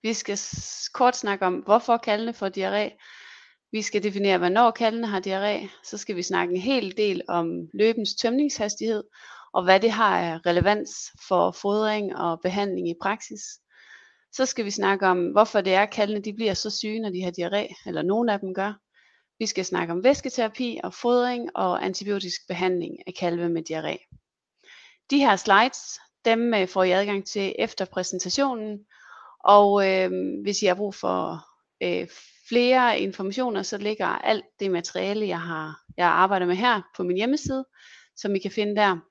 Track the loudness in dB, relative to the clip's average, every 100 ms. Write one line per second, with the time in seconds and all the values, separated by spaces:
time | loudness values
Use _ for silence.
0 | -2 -4 -4 -6 -8 -12 -12 -12 -12 2
1 | 2 2 -4 0 -2 -2 2 2 4 0
2 | 0 -2 -2 -6 -6 -4 -2 -2 -4 -8
3 | -20 -20 -20 -20 -20 _ _ -6 -2 -2
4 | -2 0 2 4 4 4 4 4 0 0
5 | -2 -4 -2 -2 -2 -4 -8 -16 -14 -12
6 | -8 -6 -2 -2 0 -2 0 0 -2 -2
7 | -2 -2 -2 -2 -2 -6 -8 2 2 2
8 | -4 -2 -2 0 0 -2 -6 -4 -2 -4
9 | -6 -20 -20 -20 -4 0 6 6 6 4
10 | 2 4 0 -2 2 4 4 2 -2 -12
11 | -16 -18 0 2 2 0 -2 0 0 0
12 | -4 -4 -4 -2 -2 -2 -2 -2 -4 -4
13 | -4 -4 -8 -14 -16 -18 _ _ -20 -20
14 | _ _ _ -2 -2 -2 -4 -2 0 2
15 | 2 2 4 4 4 4 4 4 2 0
16 | -2 -2 -6 -4 -2 -2 -4 -6 -6 -4
17 | -4 -4 -6 -4 -2 -2 -4 -10 -8 -4
18 | 0 2 2 0 -4 -4 -6 -6 _ _
19 | _ _ _ _ -4 -4 -2 -4 -2 2
20 | 2 2 -2 -4 -4 -4 -6 -6 -10 -4
21 | 0 2 0 -4 -6 -2 -2 0 -2 -6
22 | -4 -4 -4 -10 -8 -4 0 -2 -4 -10
23 | -14 -4 -2 -2 -2 -4 -4 -6 -4 -8
24 | _ -20 _ _ _ _ _ -20 -20 _
25 | _ 4 4 4 6 6 6 -2 -14 -16
26 | _ _ 2 2 2 2 2 2 4 4
27 | 2 -4 -4 -4 -4 -2 -4 -4 -6 -4
28 | -6 -6 -4 0 0 -2 -6 -10 _ _
29 | -20 -20 -20 -2 8 8 8 4 2 2
30 | 0 -2 -4 -4 -4 0 0 0 -4 -4
31 | -2 -2 -2 -8 -14 _ _ _ -4 -4
32 | -6 -14 -20 _ 0 2 4 4 4 2
33 | -2 -4 -6 -4 -2 -4 -6 -6 -6 -4
34 | -4 -2 0 -2 -4 _ -2 -2 -4 -6
35 | -4 -2 -4 -4 -6 -8 -8 -14 _ 0
36 | 2 4 4 4 2 2 2 2 -2 -6
37 | -2 0 0 0 -2 -6 -6 _ -20 -20
38 | _ -8 -2 -2 -2 -4 -2 2 2 2
39 | _